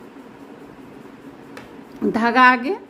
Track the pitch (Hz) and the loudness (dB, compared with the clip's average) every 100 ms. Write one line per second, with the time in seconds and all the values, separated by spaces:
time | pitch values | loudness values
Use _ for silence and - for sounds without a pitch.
0 | - - - - - - - - - - | -18 -18 -18 -18 -18 -18 -18 -18 -18 -18
1 | - - - - - - - - - - | -18 -18 -18 -18 -16 -16 -16 -16 -18 -2
2 | 208 214 233 247 254 254 254 427 - | 0 2 4 8 8 8 2 -4 -8